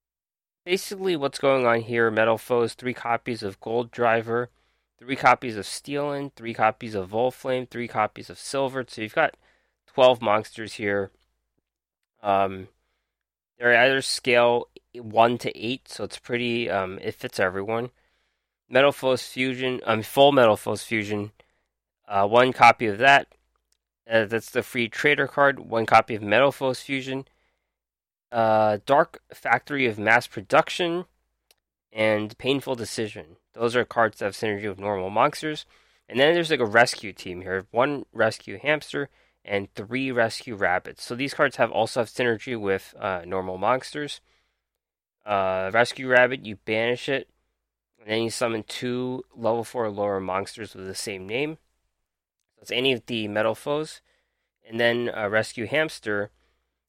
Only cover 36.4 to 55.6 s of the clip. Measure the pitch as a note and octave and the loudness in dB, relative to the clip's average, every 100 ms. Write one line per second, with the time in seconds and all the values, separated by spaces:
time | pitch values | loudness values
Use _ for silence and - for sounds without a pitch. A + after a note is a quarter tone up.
36.4 | D#3+ D3 A#2 A2 B2 - G#2 F#2 G2+ F2+ | 2 0 2 4 4 2 -12 -14 -12 -10
37.4 | F#2 F#2+ F#2 A2 C3+ C#3+ - A2+ A2 G#2+ | -6 -6 -4 0 0 -2 -8 -2 -2 -2
38.4 | - G2 C#3 D3+ - D3 C#3 _ _ _ | -12 -10 -2 -4 -4 -8 -10 _ _ _
39.4 | F#2 G2+ G2+ - G2+ B2 C3+ A#2+ A2+ - | -6 -6 -6 -12 -10 -6 -4 0 0 -2
40.4 | - G#2 F#2 F2+ - - - A#2+ C#3 - | -10 -2 0 0 -4 -16 -12 -8 -6 0
41.4 | D3 - A#2 G2 A2+ - A2 - B2 A2 | 0 2 0 2 -2 -2 -4 0 0 0
42.4 | - A#2+ G2+ F#2+ - - G#2+ F#2 E2+ F#2+ | -4 -6 -2 -2 -4 -8 -6 -6 -6 -6
43.4 | F#2 F#2 G2+ B2+ - D3+ D3 - _ _ | -6 -4 0 0 -2 -12 -12 -12 _ _
44.4 | _ _ _ _ _ _ _ _ G#2+ G2+ | _ _ _ _ _ _ _ _ -4 -2
45.4 | F#2+ F#2+ F#2+ G#2+ A#2+ - C3 B2 B2 C3 | 0 -2 -2 0 0 -2 2 4 4 2
46.4 | G#2+ G2 - A2 A#2 B2 - C3+ - _ | -10 -12 -4 -2 0 -2 -4 -6 -6 _
47.4 | _ _ _ _ _ _ A2 A2 A#2 - | _ _ _ _ _ _ -6 -2 -2 -2
48.4 | A#2+ A2+ G#2+ - B2+ B2 B2+ B2+ - - | -2 -2 -8 -8 -6 -6 -6 -8 -12 -6
49.4 | A2+ A#2 A2 B2+ A2 G2+ G2+ G2 F#2+ F#2 | -2 -2 -4 -4 -4 -2 -2 -2 -2 -4
50.4 | G2+ - G#2 F#2+ F#2+ F#2 - G2 F#2+ A#2 | -4 -10 -16 -14 -14 -10 -10 -10 -8 -6
51.4 | D3 D#3+ _ _ _ _ _ _ _ _ | -6 -8 _ _ _ _ _ _ _ _
52.4 | _ _ - A2 C3 B2 - A#2 G#2+ G#2 | _ _ -8 -2 0 -2 -4 -6 -4 -2
53.4 | A2 A2 - D3 D#3 - _ _ _ _ | -2 -2 -6 -6 -8 -14 _ _ _ _
54.4 | _ _ - A2+ A#2 A#2+ A#2 F#2+ G#2 A2 | _ _ -12 0 0 2 -2 -4 -2 0
55.4 | A2 - | -2 -6